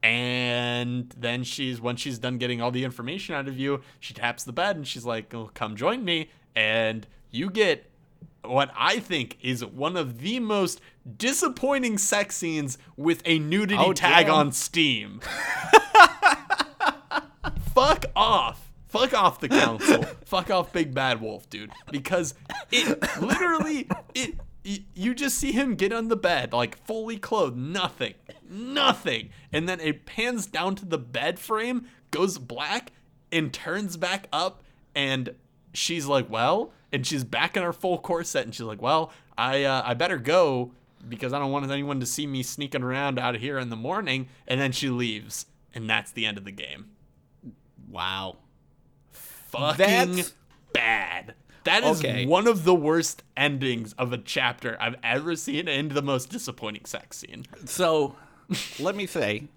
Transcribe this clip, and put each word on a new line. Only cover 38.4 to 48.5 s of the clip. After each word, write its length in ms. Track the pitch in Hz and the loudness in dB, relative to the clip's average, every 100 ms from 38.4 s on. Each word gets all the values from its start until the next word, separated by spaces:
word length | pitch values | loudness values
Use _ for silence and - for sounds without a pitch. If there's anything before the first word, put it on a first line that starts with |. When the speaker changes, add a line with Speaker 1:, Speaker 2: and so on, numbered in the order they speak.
| 113 | -4
Speaker 1:
and 80 | |
she's 100 | - | -8
like, 160 | 113 107 | -10 -4
"Well, 320 | 117 156 160 - _ - | 0 0 0 -12 _ -4
I, 280 | 120 135 | 0 2
uh, 180 | 139 131 | 2 0
I 80 | 117 | 0
better 240 | 120 175 165 | 0 0 -2
go 560 | 117 175 165 131 123 - _ _ 117 | 2 4 4 2 -4 -10 _ _ -14
because 280 | 117 131 | -8 -4
I 40 | 139 | -2
don't 140 | 139 | 0
want 180 | 139 135 | -2 -2
anyone 300 | 139 143 139 | -4 -2 -2
to 60 | 120 | -2
see 200 | - 147 | -4 -4
me 160 | 135 | -4
sneaking 400 | 127 - 139 139 | -6 -6 -6 -4
around 360 | 127 131 139 127 | -2 -2 -2 0
out 160 | 123 | -2
of 80 | 117 | -2
here 160 | 127 139 | -4 -4
in 100 | 123 | -6
the 80 | 113 | -8
morning." 520 | 120 190 185 131 131 - - | -4 -4 -2 -4 -4 -14 -4
And 120 | 127 | -2
then 140 | 135 | 0
she 160 | 127 143 | -2 -2
leaves, 560 | 123 120 107 104 - - _ _ | -2 -2 -4 -8 -12 -12 _ _
and 140 | 120 110 | -12 -2
that's 200 | 110 - | -2 -2
the 140 | - | -6
end 140 | 110 101 | -6 -6
of 60 | 98 | -12
the 40 | |
game. 340 | 101 67 71 - _ _ _ _ _ - - _ - - | -14 -14 -14 -18 _ _ _ _ _ -20 -20 _ -20 -16
Speaker 2:
Wow. 520 | 92 90 95 95 92 _ | -6 -4 -4 -6 -12 _